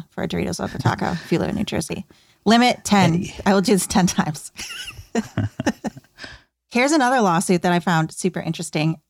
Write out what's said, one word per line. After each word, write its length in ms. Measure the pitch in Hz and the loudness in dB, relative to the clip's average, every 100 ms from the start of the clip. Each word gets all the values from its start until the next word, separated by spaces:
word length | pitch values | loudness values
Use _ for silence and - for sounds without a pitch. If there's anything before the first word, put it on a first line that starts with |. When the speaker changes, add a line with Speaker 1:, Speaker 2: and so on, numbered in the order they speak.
| 165 | -6
Speaker 1:
for 140 | - | -8
a 60 | - | -6
Doritos 300 | 175 - 175 | -4 -4 -6
Loco 200 | - - | -8 -4
taco 340 | - 202 - | -2 -2 -2
if 180 | 170 - | -6 -2
you 80 | 170 | -2
live 120 | - | -2
in 60 | - | -4
New 80 | |
Jersey. 420 | - - - 170 - _ _ _ - | -4 -6 -6 -10 -12 _ _ _ 2
Limit 360 | 233 247 247 | 4 4 0
ten. 420 | - 202 175 165 | 0 4 4 2
Speaker 2:
Hey. 100 | 160 - | -2 -4
Speaker 1:
I 80 | - | 2
will 80 | 196 | 2
do 120 | 180 | 4
this 140 | 190 - | 2 2
ten 200 | 202 175 | 2 2
times. 460 | - - 151 - - - - - - - | 0 -4 -6 -12 -16 -14 -12 -14 -16 -8
<laughs> 80 | 233 - - 107 - - - 269 - - - - - _ _ _ | -8 -6 -4 -4 -4 -4 -4 -6 -12 -16 -20 -20 -20 _ _ _
Here's 220 | 233 269 | 0 2
another 280 | 320 247 262 | 4 4 4
lawsuit 400 | 208 165 - 180 | 4 2 2 2
that 120 | 185 | 2
I 60 | 175 | 2
found 340 | 180 165 160 | 2 2 0
super 280 | - 190 170 | -2 -4 -4
interesting. 600 | 165 165 165 160 156 160 _ | -4 -6 -4 0 0 0 _